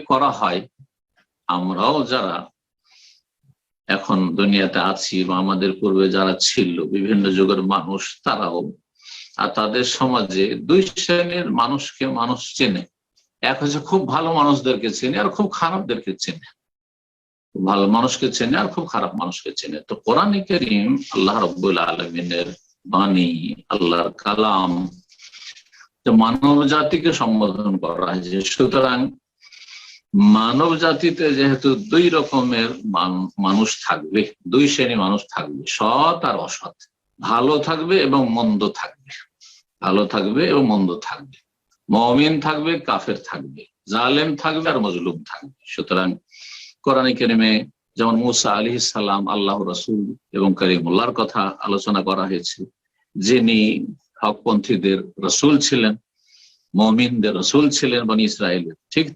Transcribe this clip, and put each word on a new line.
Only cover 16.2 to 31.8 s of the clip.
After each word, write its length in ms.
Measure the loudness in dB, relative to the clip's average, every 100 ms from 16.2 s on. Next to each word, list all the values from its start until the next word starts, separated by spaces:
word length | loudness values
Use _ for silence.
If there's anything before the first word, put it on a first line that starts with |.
চেনে। 240 | -8 -10 -14 _ _ _ _ _ _ _ _ _ _
খুব 120 | -4 0
ভালো 140 | 2 4 4
মানুষকে 300 | 2 0 -2 -2
চেনে 180 | -2 0
আর 60 | -2 -4
খুব 100 | -6
খারাপ 180 | -6 -6 -6
মানুষকে 300 | -8 -8 -10 -10
চেনে। 200 | -10 -12 -12
তো 40 | -8 -2
কোরআনে 340 | 2 2 0 0
কারীম 400 | -2 0 2 2 0 -2 0
আল্লাহ 200 | 2 2 0
রাব্বুল 320 | 0 0 0 0
আলামিনের 580 | -4 -6 -6 -4 -4 -6 -10 _ _ -4
বাণী, 380 | 0 2 2 2 -2 -6 -10 -6 -2
আল্লাহর 340 | 0 0 -2 -4
কালাম, 480 | -4 0 2 2 0 -2 -4 -10 _ -20 -20 -20 -20 -20 _ -20 -20 _
তো 60 | 2 4
মানব 340 | 4 4 4 4 4
জাতিকে 380 | 2 2 0 0 0
সম্বোধন 520 | 0 2 0 -2 -2 -2
করা 220 | -4 -4 -4
হয়েছে। 260 | -4 -4 -4 -2
সুতরাং 460 | 2 2 4 2 2 -2 -6 _ _ -20 -20 -20 -20 -20 -20 _ 4 6 6
মানব 320 | 4 2 2 2
জাতিতে 420 | 2 2 0 2 2 4
যেহেতু 300 | 4 4 2 0